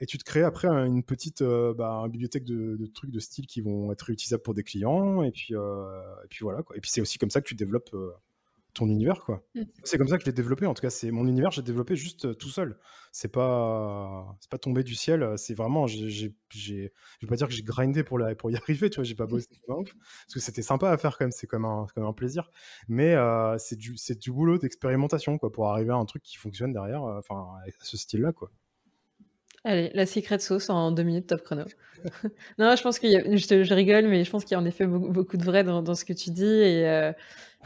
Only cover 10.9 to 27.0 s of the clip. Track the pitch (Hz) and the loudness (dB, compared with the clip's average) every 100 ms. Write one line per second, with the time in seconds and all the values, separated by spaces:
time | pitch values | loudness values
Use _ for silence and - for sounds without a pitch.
10.9 | - 117 117 127 127 175 139 123 120 123 | -4 -4 0 2 2 2 0 -4 -4 -2
11.9 | 160 170 - 127 110 139 160 123 104 _ | -4 -6 -8 -6 -6 -8 -6 -6 -6 _
12.9 | - - - 107 123 127 123 113 110 104 | -20 -18 -10 -6 0 2 2 0 0 -4
13.9 | 101 98 95 95 95 - 131 131 127 127 | -6 -8 -10 -12 -18 -12 -8 -2 0 -2
14.9 | 113 - 160 117 107 - 110 113 151 127 | -2 0 2 0 -2 -6 -4 -2 0 0
15.9 | 107 107 104 107 - _ 104 101 101 98 | -2 -6 -6 -8 -10 _ -14 -10 -10 -10
16.9 | - - - 110 120 139 117 110 123 131 | -14 -20 -12 -4 -2 -2 -4 -4 0 2
17.9 | 147 143 123 113 107 113 117 - 147 202 | 2 0 0 -2 -2 -2 -2 -2 0 0
18.9 | 143 120 110 110 120 - _ - 147 190 | 0 -4 -4 -2 -2 -4 _ -8 -8 -8
19.9 | - - - - 127 117 117 - 135 190 | -12 -20 -20 -12 -8 -6 -4 -2 2 2
20.9 | 160 151 - 127 - - 113 110 107 104 | 2 0 0 -2 -4 -6 -4 -2 -4 -6
21.9 | - 107 107 123 165 - _ - - - | -4 -4 -4 -4 -4 -8 _ -20 -14 -4
22.9 | 117 160 156 117 113 113 113 - 110 113 | 2 4 6 4 4 2 0 -4 -10 -10
23.9 | 120 - 110 127 127 165 175 135 - 131 | -10 -8 -8 -6 0 2 4 0 -2 0
24.9 | 131 147 156 147 147 110 113 104 107 113 | 2 2 0 -2 -2 -2 0 0 2 0
25.9 | 123 107 143 - - 104 98 127 113 101 | 0 -2 -6 -16 -14 -12 -6 -4 -4 -4
26.9 | 143 | -6